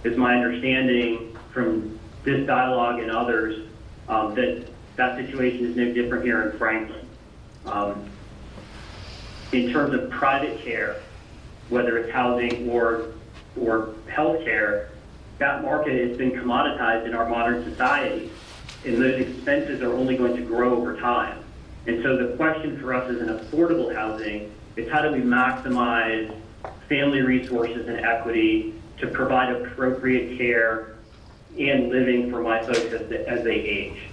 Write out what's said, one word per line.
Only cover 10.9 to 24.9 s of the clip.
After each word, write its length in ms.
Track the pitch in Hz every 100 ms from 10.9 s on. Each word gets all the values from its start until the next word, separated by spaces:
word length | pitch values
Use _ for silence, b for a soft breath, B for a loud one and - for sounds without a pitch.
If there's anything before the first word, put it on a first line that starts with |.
| - - - - - - - -
whether 280 | 120 120 117
it's 140 | 113
housing 580 | 127 123 120 120 120 120
or, 380 | 120 113 113 110 - - - - 123
or 340 | 117 113 - - -
healthcare, 800 | 151 160 - - - 104 104 - - - - - -
that 220 | 135 -
market 460 | - 139 151 127 120
has 100 | -
been 140 | 127
commoditized 720 | - 123 123 143 - 117 113 113
in 80 |
our 140 | 117 117
modern 340 | 117 117 120
society, 680 | - - 131 139 - - - - - - - - 135
and 160 | 117
those 180 | 131 127
expenses 600 | - - 143 147 - 127
are 120 | 123
only 220 | 123 131 127
going 180 | 123 123
to 60 |
grow 300 | 113 117 123 123
over 200 | 120 -
time. 400 | 123 120 - - - - - - 117
And 160 | 117
so 160 | 135 127
the 180 | 120 -
question 420 | 156 - 151 131
for 140 | 131
us 160 | 127 123
as 80 | 120
an 60 | - -
affordable 540 | - 151 170 135 - 110
housing 560 | 110 110 107 104 107 - - -
is 140 | 113